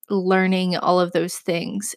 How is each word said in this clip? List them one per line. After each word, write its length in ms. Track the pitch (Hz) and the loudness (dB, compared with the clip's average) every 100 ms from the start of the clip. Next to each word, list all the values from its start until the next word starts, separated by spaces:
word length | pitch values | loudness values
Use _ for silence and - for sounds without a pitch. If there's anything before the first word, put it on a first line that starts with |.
| - | -4
learning 680 | 202 180 190 185 185 185 175 | -2 2 2 4 2 0 0
all 220 | - 180 | 2 2
of 140 | 175 | 2
those 240 | 175 175 - | 0 -4 -6
things. 580 | - 170 - 202 - | -4 -4 -4 -8 -8